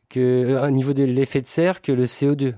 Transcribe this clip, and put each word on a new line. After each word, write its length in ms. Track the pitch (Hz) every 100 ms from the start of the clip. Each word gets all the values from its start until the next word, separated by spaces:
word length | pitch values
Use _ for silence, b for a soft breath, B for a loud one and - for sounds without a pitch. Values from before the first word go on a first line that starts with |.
| _
que, 100 | 127
euh, 460 | 127 127 123 131 143
au 40 |
niveau 240 | 131 135
de 100 | 139
l'effet 380 | 135 127 135 139
de 40 | 127
serre, 360 | - 175 180
que 100 | -
le 140 | 127 123
C 200 | - 143
O 80 |
deux. 200 | 143 135